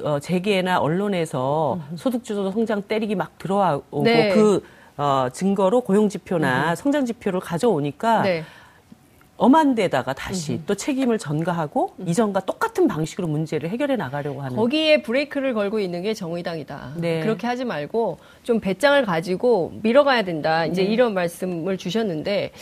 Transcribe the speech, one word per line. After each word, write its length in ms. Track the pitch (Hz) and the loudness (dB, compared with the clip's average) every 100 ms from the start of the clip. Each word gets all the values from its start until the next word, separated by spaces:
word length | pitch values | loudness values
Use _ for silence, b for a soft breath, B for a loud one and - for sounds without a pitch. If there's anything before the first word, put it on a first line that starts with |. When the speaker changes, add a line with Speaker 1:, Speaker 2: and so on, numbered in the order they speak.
Speaker 1:
어, 160 | 143 147 | -2 -4
재계나 600 | - 180 196 190 180 180 | -2 -2 0 0 2 2
언론에서 1000 | 123 175 208 180 160 143 131 151 151 110 143 | 2 0 0 -2 -2 -2 0 0 0 -2 -6
Speaker 2:
음. 60 | 165 | -6
Speaker 1:
소득주도 540 | 262 240 233 202 190 | -4 -4 -4 -4 -2
성장 320 | 202 226 208 | -2 -2 -2
때리기 320 | 196 220 214 196 | -2 -4 -2 -2
막 220 | 151 - | -4 -8
들어오고 640 | 160 196 185 143 - 139 | -2 2 2 0 -4 0
Speaker 2:
네. 260 | 220 233 214 | 4 4 4
Speaker 1:
그, 300 | 190 214 175 B B B - | 6 6 4 B B B -2
어, 300 | 143 135 127 | 2 2 0
증거로 500 | - 190 196 190 240 | 0 -2 2 4 2
고용지표나 920 | 240 196 214 185 - 180 143 127 156 | 4 4 4 0 -4 0 2 2 0
Speaker 2:
음. 40 | 170 | 0
Speaker 1:
성장지표를 640 | 285 285 247 - 208 185 | 0 0 0 -4 -4 -4
가져오니까 840 | - 170 247 165 143 - 226 214 | -4 0 2 2 -2 -2 2 2
Speaker 2:
네. 200 | 175 170 160 B B B _ - _ _ _ - | 2 0 -4 B B B _ -20 _ _ _ 0
Speaker 1:
엄한 380 | 208 311 294 233 | 6 6 6 2
데다가 380 | 175 131 123 | 2 0 -2
다시 400 | 135 - 190 147 | -6 -6 -6 -4
Speaker 2:
음. 100 | 120 156 | -6 -2
Speaker 1:
또 100 | 202 | -4
책임을 420 | - 262 262 220 | -2 0 0 0
전가하고 720 | 147 151 165 170 151 254 370 - | -2 -2 -2 -2 -2 -2 -4 -4
Speaker 2:
음. 80 | 180 | -2
Speaker 1:
이전과 320 | 170 214 190 - | 0 2 0 -4
똑같은 420 | - 453 - 330 | -4 -4 2 2
방식으로 400 | 156 160 - 175 | 2 -4 -4 -4
문제를 420 | 151 160 156 160 | -2 -2 -4 -4
해결해 280 | 233 285 254 | -4 -2 -2
나가려고 440 | 135 143 143 135 | -2 -6 -6 -6
하는. 140 | 139 127 | -6 -2
Speaker 2:
거기에 460 | 233 302 311 302 | 0 2 4 2
브레이크를 520 | - 254 294 277 269 | 2 -2 -2 -4 -2
걸고 280 | 220 202 220 | -2 -2 -2
있는 220 | 190 175 | -4 -4
게 100 | 190 | -4
정의당이다. 800 | 214 170 170 175 165 139 143 135 156 | -6 -6 -6 -6 -8 -10 -12 -12 -6
Speaker 1:
네. 240 | 165 165 | -2 -2
Speaker 2:
그렇게 260 | 160 220 240 | -2 -2 -4
하지 200 | 247 254 | -4 -4
말고 520 | 156 147 226 220 151 B B | -6 -4 -2 -2 -4 B B
좀 180 | - 226 | -2 0
배짱을 420 | 190 185 277 285 220 | 0 2 4 4 2
가지고 680 | 165 175 185 247 220 156 104 | -2 -2 0 2 2 0 -2
밀어가야 380 | 214 254 277 240 | 4 4 6 2
된다. 420 | 185 165 151 160 160 | 0 -2 0 0 0
이제 180 | 175 | 0
Speaker 1:
네. 60 | 190 | 0
Speaker 2:
이런 240 | 220 247 | 2 2
말씀을 640 | 185 175 175 185 175 165 190 | 2 -2 -4 -6 -4 -4 -4
주셨는데 760 | 185 208 220 156 147 202 131 B | -4 -2 -2 -4 -2 -2 -4 B